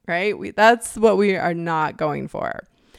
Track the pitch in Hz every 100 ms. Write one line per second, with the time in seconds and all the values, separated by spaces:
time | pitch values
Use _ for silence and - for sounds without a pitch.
0 | - 175 208 - 202 202 220 240 - 220
1 | 220 196 208 190 175 170 170 160 156 -
2 | 151 143 135 - - - - _ _